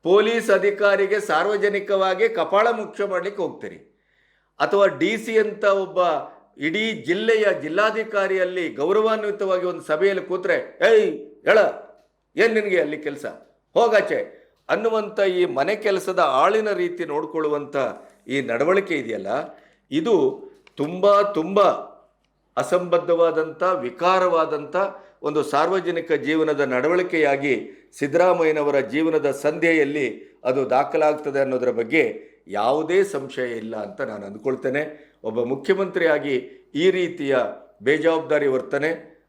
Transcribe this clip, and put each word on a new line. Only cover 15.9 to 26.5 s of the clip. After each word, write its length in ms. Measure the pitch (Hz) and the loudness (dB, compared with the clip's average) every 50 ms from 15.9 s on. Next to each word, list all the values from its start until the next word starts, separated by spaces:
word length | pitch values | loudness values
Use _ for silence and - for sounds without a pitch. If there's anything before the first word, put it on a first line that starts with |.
| 196 180 - 190 185 180 | -2 0 -2 -2 0 2
ಆಳಿನ 520 | 165 143 131 131 156 190 214 220 214 214 | 2 2 4 2 2 4 2 2 0 -2
ರೀತಿ 340 | 202 180 180 175 175 175 175 | -2 -2 -4 -4 -4 -6 -8
ನೋಡ್ಕೊಳ್ಳುವಂಥ 720 | 151 143 151 156 151 - 160 156 151 147 143 143 139 139 139 131 113 98 - - - _ _ _ | -4 -4 -6 -6 -4 -6 -4 -2 -2 -2 -4 -6 -4 -4 -4 -4 -4 -6 -10 -20 -20 _ _ _
ಈ 140 | - 131 139 | -6 -4 -4
ನಡವಳಿಕೆ 540 | 127 120 117 120 143 165 190 196 196 196 170 | -2 -2 -2 0 2 2 2 2 0 -2 -6
ಇದೆಯಲ್ಲ, 300 | 143 123 113 110 98 95 98 113 143 165 - - - _ _ _ _ _ _ | -6 -4 -6 -8 -8 -4 -4 -4 -4 -6 -8 -16 -20 _ _ _ _ _ _
ಇದು 220 | 135 156 160 233 220 165 135 131 - - - - - _ _ - _ | -4 -2 2 2 2 4 2 2 -2 -4 -16 -20 -20 _ _ -20 _
ತುಂಬ, 460 | - 143 156 180 185 190 202 202 202 | -6 -6 -6 -2 2 4 4 6 6
ತುಂಬ 400 | 202 202 - 160 160 180 196 208 196 165 120 - - - - - _ _ _ _ _ _ _ _ _ _ _ | 4 2 -2 -4 -4 0 2 4 4 4 4 0 -6 -14 -18 -20 _ _ _ _ _ _ _ _ _ _ _
ಅಸಂಬದ್ಧವಾದಂಥ, 1040 | 123 135 - 175 180 180 175 175 170 - 170 170 165 170 165 160 160 156 160 - - 185 | -4 0 0 0 0 2 2 0 0 2 0 2 4 4 2 2 0 -4 -4 -4 -2 -2
ವಿಕಾರವಾದಂಥ 1120 | 185 185 185 120 123 120 - 165 180 185 185 180 180 170 165 160 151 156 143 147 143 - 180 196 196 - - - - _ _ | 0 0 -2 -4 -8 -6 -2 0 2 4 4 4 2 2 2 2 0 -2 -6 -6 -4 -2 -2 -2 -2 -4 -12 -20 -20 _ _
ಒಂದು 220 | - 151 151 151 139 | -6 -2 0 0 -2
ಸಾರ್ವಜನಿಕ 680 | - 139 143 160 170 190 190 170 175 170 165 160 - | 2 2 2 2 2 0 -2 -2 -2 -4 -4 -2 0
ಜೀವನದ 480 | 156 143 - 143 156 160 156 151 | -2 0 0 0 0 2 2 0